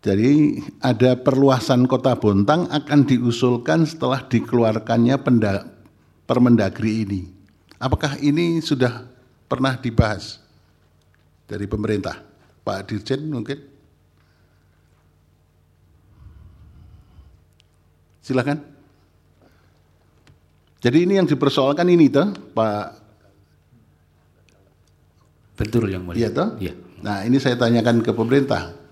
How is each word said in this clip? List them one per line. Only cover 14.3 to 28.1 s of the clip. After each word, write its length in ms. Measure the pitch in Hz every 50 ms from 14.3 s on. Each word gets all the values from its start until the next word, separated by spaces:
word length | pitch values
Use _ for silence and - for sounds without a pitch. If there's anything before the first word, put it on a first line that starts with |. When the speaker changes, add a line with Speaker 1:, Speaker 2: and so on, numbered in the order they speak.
| _ _ _ _ _ _ _ _ _ _ _ _ _ _ _ _ _ _ _ _ _ _ _ _ _ _ _ _ _ _ _ _ _ _ _ _ _ _ - - - - - - - _ - - _ - - - - - _ _ _ - - - _ _ _ _ _ _ _ _ _ _ _ _ _ _ _ _ _ _ _
Speaker 1:
Silakan. 360 | - 131 127 120 143 143 147 - - - _ _ _ _ _ _ _ _ _ _ _ _ _ _ _ _ _ _ _ _ _ _ _ _ _ _ _ _ _ _ _ - _ _ _ _ _ _ _ _ _
Jadi, 180 | - 127 120 160
ini 160 | 180 180 196
yang 120 | 196 180
dipersoalkan 600 | 143 151 123 147 139 135 - 131 135 143 156 175
ini, 200 | 180 175 170 160
toh, 200 | 131 139 139 170 208 196 - - -
Pak? 340 | - 113 110 110 104 104 98 78 - - _ _ _ _ _ _ _ _ _ _ _ _ _ _ _ _ _ _ _ _ _ _ _ _ _ _ _ _ _ _ _ _ _ _ _ _ _ _ _ _ _ _ _ _ _ _ _ _ _ _ _
Speaker 2:
Betul, 360 | - 113 107 - 120 110 98
Yang 120 | 95 92 90
Mulia. 160 | 90 85 101
Speaker 1:
Iya, 100 | 117 110
toh? 180 | - 143 175 220 - 117
Speaker 2:
Iya. 140 | 98 85 69 - - - - -
Speaker 1:
Nah, 240 | - 107 101 98 98
ini 160 | 117 127 139
saya 160 | 131 131 123
tanyakan 440 | 120 123 117 117 117 113 123 117 117
ke 120 | 110 -